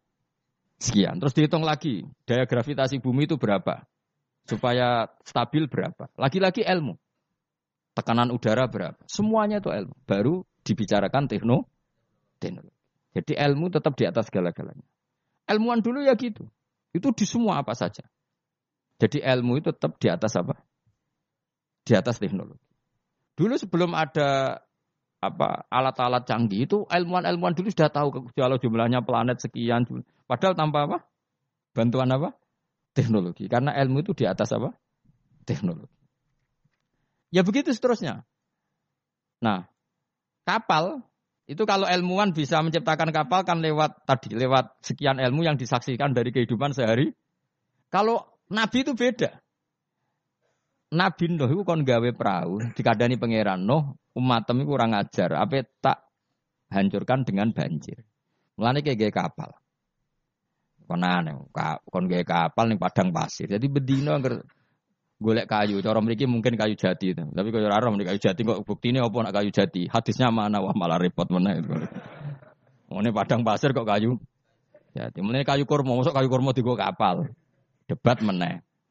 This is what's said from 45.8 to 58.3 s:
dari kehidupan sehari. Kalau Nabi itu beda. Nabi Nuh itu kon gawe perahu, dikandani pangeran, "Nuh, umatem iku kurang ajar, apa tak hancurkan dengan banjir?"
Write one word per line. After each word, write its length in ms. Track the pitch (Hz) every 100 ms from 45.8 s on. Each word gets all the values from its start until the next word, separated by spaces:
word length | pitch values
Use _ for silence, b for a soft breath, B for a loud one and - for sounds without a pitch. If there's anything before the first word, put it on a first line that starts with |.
| - 123 143
dari 240 | 123 120 123
kehidupan 400 | 117 117 143 131
sehari. 400 | 110 113 151 - _ _ _ _ _ _ _
Kalau 400 | 185 220 233 - _ -
Nabi 320 | 208 214 247
itu 80 | 269 247
beda. 420 | 247 220 - - _ _ _ _ _ _ _ _ _ _ _ _ _ _ -
Nabi 400 | 160 190 - 170 170
Nuh 160 | 127
itu 120 | 175 196
kon 160 | 165
gawe 260 | 131 117 120 117
perahu, 480 | 101 90 87 98 117
dikandani 480 | - 117 110 120 123
pangeran, 400 | 120 110 101 92
"Nuh, 360 | 98 151 139 - _ 123
umatem 480 | 127 117 104 120
iku 160 | 147 135
kurang 160 | 113 104
ajar, 400 | - - 87 76
apa 320 | 104 135 - _
tak 240 | 135 - _ _ _ _ _ _ -
hancurkan 560 | 95 98 101 95 131 120
dengan 240 | 98 110
banjir?" 560 | - - 78 - - - _ _